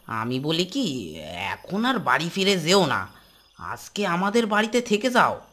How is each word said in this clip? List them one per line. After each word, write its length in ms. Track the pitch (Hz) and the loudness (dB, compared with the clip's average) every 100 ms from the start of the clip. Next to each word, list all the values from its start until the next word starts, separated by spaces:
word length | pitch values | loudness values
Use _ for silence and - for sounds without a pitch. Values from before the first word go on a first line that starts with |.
| - | -8
আমি 320 | 110 113 131 | -6 -4 -4
বলি 260 | 143 165 180 | -2 0 0
কি, 200 | 269 233 127 90 80 76 87 95 | -2 -2 -4 -8 -10 -12 -8 -6
এখন 400 | 98 - 190 240 | -6 -6 -2 0
আর 140 | 247 | 0
বাড়ি 300 | 135 131 165 | 2 0 0
ফিরে 300 | 190 190 196 | 0 2 2
যেও 260 | 156 196 165 | 4 4 4
না, 220 | 113 90 - _ _ _ - | 2 -4 -12 _ _ _ -16
আজকে 460 | 82 117 - - 202 | -12 -10 -10 -4 -2
আমাদের 400 | 175 196 220 226 | 0 2 2 2
বাড়িতে 360 | 208 214 240 | 0 2 0
থেকে 280 | 240 208 254 | 0 0 2
যাও। 320 | 240 143 95 - | 4 4 2 -8